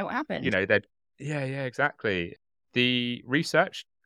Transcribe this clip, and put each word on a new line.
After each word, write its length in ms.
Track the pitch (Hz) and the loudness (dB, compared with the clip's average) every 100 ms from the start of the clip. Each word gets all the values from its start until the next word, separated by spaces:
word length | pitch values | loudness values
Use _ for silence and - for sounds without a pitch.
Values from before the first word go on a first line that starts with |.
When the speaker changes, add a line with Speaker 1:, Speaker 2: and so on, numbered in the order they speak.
Speaker 1:
know 40 | 196 | -2
what 80 | |
happened. 300 | 254 311 180 | -6 -4 -4
Speaker 2:
you 60 | 131 | 0
know, 140 | 95 | 0
they'd, 220 | 98 104 - _ _ _ | 4 2 2 _ _ _
yeah, 260 | 143 147 | -8 -6
yeah, 200 | 135 139 | -4 -6
exactly. 720 | 131 131 143 - 110 92 85 - _ _ _ | -6 -2 -2 0 0 0 -2 -8 _ _ _
The 500 | 123 123 123 120 120 123 | 2 2 2 -2 -6 -2
research 580 | 143 165 160 190 - - _ | -2 2 2 2 -2 -18 _